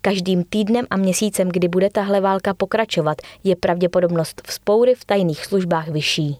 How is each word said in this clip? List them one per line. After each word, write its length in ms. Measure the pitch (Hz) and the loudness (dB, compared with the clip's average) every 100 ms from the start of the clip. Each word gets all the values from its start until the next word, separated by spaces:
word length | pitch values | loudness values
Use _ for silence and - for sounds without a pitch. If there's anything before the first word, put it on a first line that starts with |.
Každým 440 | 208 190 180 185 | -2 -2 0 0
týdnem 420 | 175 214 208 233 - | 0 -2 0 0 0
a 60 | 190 | -2
měsícem, 520 | 190 180 214 196 185 | 0 0 -2 0 -2
kdy 200 | 180 175 | 0 0
bude 220 | 180 196 | 2 0
tahle 300 | 214 202 202 | 0 0 0
válka 340 | 190 190 202 | 2 0 -2
pokračovat, 640 | 190 190 220 220 - 156 151 - - | -2 -2 -2 -2 0 -2 -2 -8 -6
je 120 | 190 180 | -2 0
pravděpodobnost 840 | 185 175 175 180 175 170 160 - - | 0 0 2 2 0 0 -4 -8 -14
vzpoury 480 | - - 208 247 | -8 0 4 4
v 100 | 247 | 2
tajných 420 | - 202 180 151 - | 0 0 2 -2 -2
službách 420 | 196 180 165 160 | -2 0 -2 -2
vyšší. 500 | 156 147 - 151 143 | -4 -2 0 -2 -4